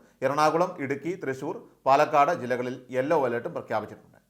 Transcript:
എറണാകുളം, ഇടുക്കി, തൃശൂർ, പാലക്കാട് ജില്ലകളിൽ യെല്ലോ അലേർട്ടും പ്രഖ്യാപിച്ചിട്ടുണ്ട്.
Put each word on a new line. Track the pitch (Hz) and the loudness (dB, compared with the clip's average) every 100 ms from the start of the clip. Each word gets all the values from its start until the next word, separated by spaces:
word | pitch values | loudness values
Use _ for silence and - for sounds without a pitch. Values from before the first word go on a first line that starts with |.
| _ _ | _ _
എറണാകുളം, | 131 143 151 156 180 - | -2 2 2 2 0 -2
ഇടുക്കി, | 135 139 160 | -6 -4 -6
തൃശൂർ, | 185 135 131 143 220 - _ 131 | -6 -6 -6 -8 -10 -14 _ 2
പാലക്കാട് | 139 151 156 143 170 | 4 6 4 4 2
ജില്ലകളിൽ | 120 123 127 127 - | -2 -2 -2 -6 -6
യെല്ലോ | 127 139 165 127 | -4 0 2 2
അലേർട്ടും | 117 175 | -2 -4
പ്രഖ്യാപിച്ചിട്ടുണ്ട്. | 127 110 113 107 107 - _ | -10 -4 -4 -4 -14 -20 _